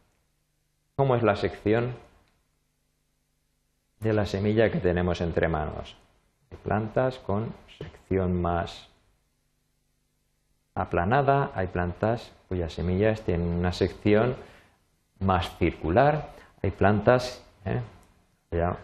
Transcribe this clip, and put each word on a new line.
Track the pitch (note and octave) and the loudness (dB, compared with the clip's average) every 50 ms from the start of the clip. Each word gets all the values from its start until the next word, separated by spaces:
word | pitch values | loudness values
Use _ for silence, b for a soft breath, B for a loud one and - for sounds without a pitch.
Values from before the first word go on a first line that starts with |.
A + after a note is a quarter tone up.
| _ _ _ _ _ _ _ _ _ _ _ _ _ _ _ _ _ _ _ | _ _ _ _ _ _ _ _ _ _ _ _ _ _ _ _ _ _ _
¿Cómo | - C#3 C3+ B2 | 0 2 2 2
es | A2+ A2+ | 4 4
la | G#2 G2+ | 2 2
sección | - - F#2+ - - - G#2 G#2+ A#2 B2 B2 B2 - - - _ _ _ _ _ _ _ _ _ _ _ _ _ _ _ _ _ _ _ _ _ _ _ _ _ _ _ _ _ _ _ _ _ _ _ _ _ _ | 2 0 -4 -4 -2 0 2 2 2 0 -2 -6 -10 -16 -20 _ _ _ _ _ _ _ _ _ _ _ _ _ _ _ _ _ _ _ _ _ _ _ _ _ _ _ _ _ _ _ _ _ _ _ _ _ _
de | G#2+ A2 A2 | -2 0 2
la | G#2+ G2+ | 2 0
semilla | F#2 - F#2+ G2+ G#2 G#2+ A2 A2+ G2+ | 0 -2 -2 0 0 2 4 4 2
que | - - | 2 0
tenemos | - F2+ E2+ F2 F2+ F2+ E2+ - | 0 0 0 2 0 0 0 0
entre | F2+ E2 D#2 E2+ E2+ | -2 -2 0 0 0
manos? | E2 E2 D#2 D2+ D2+ C#2+ - - - - - _ _ _ _ _ _ _ _ _ _ | 0 0 -2 -4 -4 -8 -10 -12 -14 -18 -20 _ _ _ _ _ _ _ _ _ _
Hay | - - | -20 -12
plantas | - - G2 G#2+ A2+ G#2+ - B2+ C3 C3 B2+ - | -6 -4 -2 -2 -2 -2 -2 -2 -2 -2 -4 -6
con | - - G2 G#2 A2+ C3+ - - - - - - | -6 -4 -4 -4 -4 -6 -10 -14 -20 -20 -18 -18
sección | - - - - _ _ F#2+ F#2+ F#2 F2+ F2+ F2 E2+ | -16 -16 -16 -20 _ _ -2 -2 0 0 -2 0 0
más | E2+ F2 E2+ F2 - - - - - _ _ _ _ _ _ _ _ _ _ _ _ _ _ _ _ _ _ _ _ _ _ _ _ _ _ _ _ _ _ _ _ _ _ _ _ _ | 0 0 -2 -4 -4 -10 -16 -20 -20 _ _ _ _ _ _ _ _ _ _ _ _ _ _ _ _ _ _ _ _ _ _ _ _ _ _ _ _ _ _ _ _ _ _ _ _ _
aplanada, | G2+ F#2 - - E2+ F2 F#2+ A#2+ C#3+ C#3 C3 C#3 C#3 A#2+ - - | -6 -4 -2 -2 -2 0 2 2 2 4 2 2 2 0 -2 -4
hay | G2 F#2+ F2+ | -6 -6 -4
plantas | - F2+ F2 F2 F2 - - G#2+ A#2 A#2+ - - - _ _ _ | -2 -4 -4 -4 -4 -2 -2 -2 -2 -2 -6 -14 -20 _ _ _
cuyas | F#2 F2+ E2+ D#2+ - | -6 -4 -4 -6 -6
semillas | - D#2+ F2 F#2 F#2 G#2+ A2 A2 G#2+ - | -4 -2 -2 0 2 2 2 0 0 -2
tienen | - F2+ E2 F2 | -2 -2 0 0
una | F2 E2+ F2 F2 F2+ F2 | -2 -2 0 -2 -2 0
sección | - G2+ E2+ - - - G#2 G#2 G#2+ A#2 B2+ C3 - B B B B B B B B _ _ _ _ _ _ _ _ | 0 -2 -2 -2 -2 2 4 4 4 4 2 -2 -6 B B B B B B B B _ _ _ _ _ _ _ _
más | F#2 F#2+ F#2 F2 F2 - - | 0 2 2 2 0 -4 -2
circular, | - F2+ E2 - - - D2+ F2 A#2 C3+ D3 D3+ D3+ - - B B B B B _ - | 0 0 0 0 -2 -4 0 2 4 4 4 2 0 -4 -10 B B B B B _ -4
hay | G2 - | -4 0
plantas, | - G2+ G2 G#2+ G2+ G2+ A#2+ B2 B2+ - - - - - - _ _ - | 2 4 4 4 4 4 4 4 4 2 -4 -10 -14 -18 -20 _ _ -6
¿eh? | - A2+ B2 A#2 - - - - _ _ _ _ _ _ _ _ _ | -4 -4 -4 -4 -8 -14 -20 -20 _ _ _ _ _ _ _ _ _
ya | F2+ E2+ E2+ F2 - - | -2 -2 0 0 -2 -4